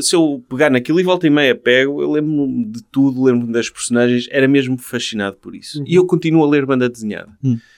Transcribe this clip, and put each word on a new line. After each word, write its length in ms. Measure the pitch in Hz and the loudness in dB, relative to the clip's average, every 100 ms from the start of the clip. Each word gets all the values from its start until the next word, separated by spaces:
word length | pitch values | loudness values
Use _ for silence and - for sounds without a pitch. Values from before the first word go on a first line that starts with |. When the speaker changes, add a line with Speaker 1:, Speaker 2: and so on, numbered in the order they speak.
Speaker 1:
se 140 | 147 | 0
eu 280 | 175 160 139 - | 2 2 0 -6
pegar 220 | 127 151 | 0 2
naquilo 300 | 127 123 160 | 2 0 0
e 20 | |
volta 240 | 185 180 165 | 2 2 2
e 40 | |
meia 260 | 147 139 120 | 2 2 0
pego, 440 | - 127 135 143 | 2 2 2 -2
eu 120 | 147 | -2
lembro-me 520 | 151 151 147 139 123 | -2 -2 -2 -2 -4
de 200 | 110 113 | -6 -8
tudo, 400 | - 135 139 127 | -8 0 0 2
lembro-me 280 | 131 120 120 | 2 2 0
das 160 | 117 113 | -4 -4
personagens. 600 | - - 120 123 123 120 | -8 -4 0 2 0 -2
Era 160 | 139 135 | 0 2
mesmo 320 | 139 127 127 | 2 0 -4
fascinado 580 | - 123 - 107 98 95 | -6 -8 -6 -6 -6 -8
por 180 | 95 90 | -16 -18
isso. 240 | - 151 | -14 -10
Speaker 2:
Uhum. 40 | 135 | 0
Speaker 1:
E 80 | 175 | 2
eu 100 | 180 | 2
continuo 380 | 170 160 160 | 0 2 2
a 40 | 147 | 4
ler 160 | 147 | 2
banda 240 | 135 131 123 | 0 0 0
desenhada. 480 | 120 110 87 85 - | -4 -10 -10 -12 -6
Speaker 2:
Hum. 160 | 135 117 _ | -4 -4 _